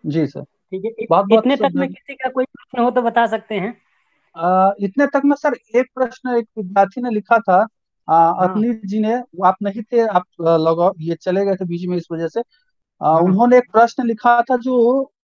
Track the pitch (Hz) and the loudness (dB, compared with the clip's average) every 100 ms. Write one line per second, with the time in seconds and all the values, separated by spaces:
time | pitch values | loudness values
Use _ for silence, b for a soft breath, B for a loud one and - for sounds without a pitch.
0 | 160 151 139 - 131 _ _ 190 202 226 | -4 -2 -4 -6 -16 _ _ -10 -10 -10
1 | 233 165 202 220 233 269 277 - 269 185 | -2 0 2 2 2 0 -2 -2 -6 -8
2 | - 269 262 262 262 - _ 247 240 247 | -18 -10 -6 -4 -6 -8 _ -2 -2 0
3 | 233 233 226 214 _ 208 196 - _ _ | 0 0 0 -4 _ -8 -8 -10 _ _
4 | _ _ _ 165 170 185 190 196 196 262 | _ _ _ -6 0 2 2 0 -6 0
5 | 285 277 277 285 294 247 _ 233 254 - | 0 2 0 0 -2 -4 _ -2 -2 -4
6 | 254 - 254 240 226 220 185 196 190 247 | -6 -4 -4 -4 -4 -10 -4 0 0 0
7 | 247 214 - 233 214 185 220 _ _ _ | -4 -6 0 0 4 2 2 _ _ _
8 | - 160 165 175 185 190 226 220 202 214 | 0 4 4 2 -2 0 -4 -4 -6 -2
9 | 214 240 247 170 196 - 202 202 220 240 | -2 -2 -6 0 0 0 -6 -8 -4 -2
10 | 226 180 - _ 165 165 160 165 175 196 | 0 -2 -4 _ 0 2 2 0 0 -2
11 | 160 165 190 185 196 190 185 170 180 175 | -8 -6 -4 -2 -2 -2 -4 -6 -6 -6
12 | 165 165 165 220 240 _ _ _ _ _ | -6 -8 -6 -6 -10 _ _ _ _ _
13 | 151 160 180 190 240 247 247 220 233 - | 0 2 2 4 6 4 4 2 2 2
14 | 240 226 240 240 233 254 247 254 233 269 | -4 0 2 2 2 -2 0 0 2 0
15 | 269 _ | -4 _